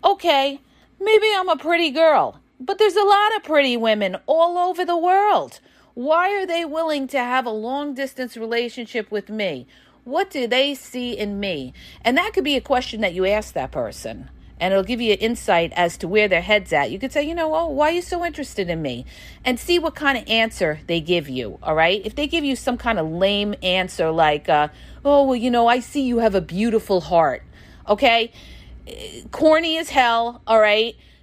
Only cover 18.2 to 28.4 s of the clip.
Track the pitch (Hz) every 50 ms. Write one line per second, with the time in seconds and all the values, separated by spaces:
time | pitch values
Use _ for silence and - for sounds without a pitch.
18.2 | 349 339 311 - 285 - - - 196 170 170 165 156 139 123 120 127 - - -
19.2 | - - - - - 254 254 240 - - 349 349 311 330 - - 302 285 269 240
20.2 | 202 - 220 226 226 226 220 - 185 160 151 151 - - 170 170 160 156 180 175
21.2 | 151 135 131 127 120 107 85 - - - 156 156 160 170 185 214 185 214 214 -
22.2 | 294 294 330 339 294 285 262 226 - - 247 240 - 240 226 196 160 156 160 170
23.2 | 190 196 202 202 208 208 202 - - 185 180 185 185 185 - - 175 160 160 165
24.2 | 160 156 151 151 151 - 160 147 147 151 - - - - - - - 285 285 285
25.2 | 277 269 262 240 220 254 240 240 233 233 240 254 240 - - 294 269 254 240 233
26.2 | 226 220 196 196 165 156 165 185 214 233 214 220 - - 202 180 165 147 180 170
27.2 | 160 147 127 - - - - - - - - - - - 208 202 - 254 233 233
28.2 | 226 233 _ -